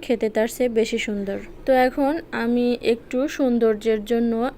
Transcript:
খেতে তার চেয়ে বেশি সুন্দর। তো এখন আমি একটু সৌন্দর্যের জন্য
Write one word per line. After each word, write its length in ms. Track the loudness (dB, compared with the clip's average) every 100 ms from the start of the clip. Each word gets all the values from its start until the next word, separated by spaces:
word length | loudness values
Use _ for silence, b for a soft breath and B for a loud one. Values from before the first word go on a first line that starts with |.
খেতে 260 | 0 -2 0
তার 200 | 0 0
চেয়ে 220 | 0 0 2
বেশি 200 | 0 0
সুন্দর। 380 | -4 -4 -4 -6 -10 -6
তো 80 | 2 4 4
এখন 280 | 2 0 0 -4
আমি 360 | -4 0 2 2 0
একটু 340 | 0 -2 -2 -4 -2
সৌন্দর্যের 760 | 0 0 2 2 2 0 -2 0
জন্য 280 | 0 2 0 -2